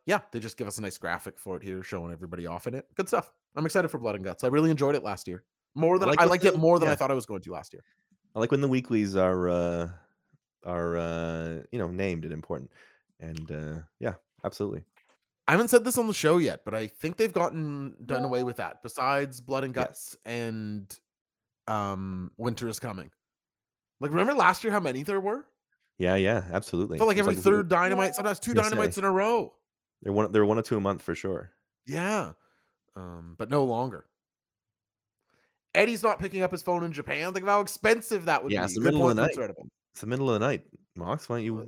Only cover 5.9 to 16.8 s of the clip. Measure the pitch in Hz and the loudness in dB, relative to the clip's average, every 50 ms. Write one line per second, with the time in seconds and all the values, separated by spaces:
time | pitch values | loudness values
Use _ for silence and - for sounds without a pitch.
5.9 | 180 185 190 185 151 160 170 165 180 180 180 196 165 156 160 165 175 170 160 156 | 4 4 4 4 6 6 8 8 8 6 6 6 6 6 6 6 8 8 6 4
6.9 | 147 - 143 131 135 131 110 - 107 95 90 90 90 80 73 - - 85 - _ | 4 2 2 0 0 0 -2 -4 -8 -10 -10 -10 -12 -12 -14 -14 -18 -20 -20 _
7.9 | _ _ _ _ _ _ _ _ - 110 113 120 143 139 139 135 131 127 123 - | _ _ _ _ _ _ _ _ -4 -2 2 4 4 4 4 4 2 2 2 2
8.9 | 123 110 104 98 95 95 92 92 92 90 90 90 87 87 87 87 85 85 85 85 | 2 2 2 2 4 4 4 4 4 2 2 2 2 2 2 0 0 -2 -4 -6
9.9 | 87 87 _ _ _ _ _ _ _ _ _ _ _ _ - 87 87 87 85 85 | -8 -14 _ _ _ _ _ _ _ _ _ _ _ _ -10 -6 -4 -2 -2 -2
10.9 | 85 85 85 82 82 82 82 82 82 82 82 82 82 80 - - - 123 95 85 | -2 -2 -2 -2 -4 -4 -4 -4 -4 -6 -6 -8 -8 -10 -10 -10 -8 -6 -6 -4
11.9 | 87 92 95 98 87 82 78 80 82 80 78 - 85 71 65 64 _ _ - - | -4 -4 -2 -2 -2 -4 -6 -8 -8 -10 -8 -8 -10 -10 -10 -12 _ _ -20 -20
12.9 | _ _ _ _ _ _ 82 80 80 80 80 80 80 76 78 76 78 82 78 - | _ _ _ _ _ _ -14 -12 -12 -12 -10 -10 -10 -10 -10 -10 -10 -12 -12 -16
13.9 | _ - 123 117 92 - _ _ _ _ - 98 - - 101 101 101 - - _ | _ -8 -6 -6 -6 -8 _ _ _ _ -10 -8 -6 -6 -6 -6 -6 -8 -12 _
14.9 | _ _ _ _ _ _ _ _ _ _ _ - 151 185 240 240 - 240 220 254 | _ _ _ _ _ _ _ _ _ _ _ 2 2 2 4 6 4 4 4 4
15.9 | 240 247 233 220 202 - - 151 165 175 160 117 82 - _ 107 101 110 | 0 0 0 0 -2 0 2 4 4 4 4 2 0 -4 _ -8 -6 -6